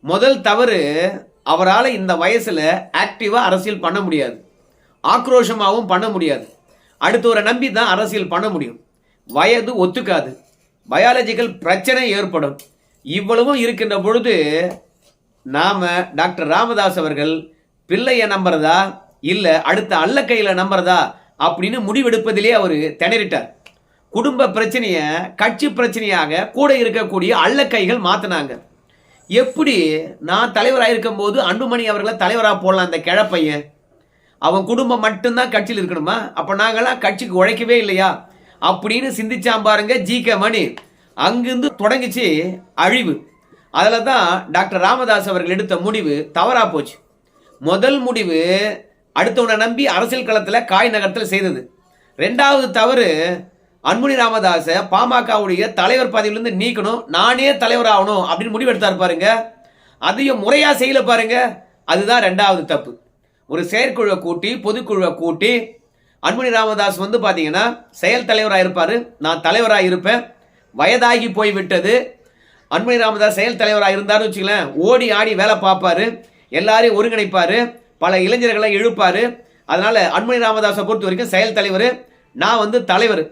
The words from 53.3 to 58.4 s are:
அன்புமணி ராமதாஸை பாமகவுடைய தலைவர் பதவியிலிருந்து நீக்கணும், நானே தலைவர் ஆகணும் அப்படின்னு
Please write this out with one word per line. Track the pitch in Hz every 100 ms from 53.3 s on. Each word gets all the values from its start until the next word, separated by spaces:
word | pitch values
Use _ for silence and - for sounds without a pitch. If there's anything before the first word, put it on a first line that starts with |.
| 180 - _ _ _
அன்புமணி | 139 202 277 269
ராமதாஸை | 233 220 190 170 156 175 190
பாமகவுடைய | 190 240 247 233 214 202 180 214
தலைவர் | - 185 254 254
பதவியிலிருந்து | 220 208 214 233
நீக்கணும், | 185 226 240 202 233 -
நானே | 170 214 254 269 285
தலைவர் | 226 240 233
ஆகணும் | 208 196 208 151
அப்படின்னு | 170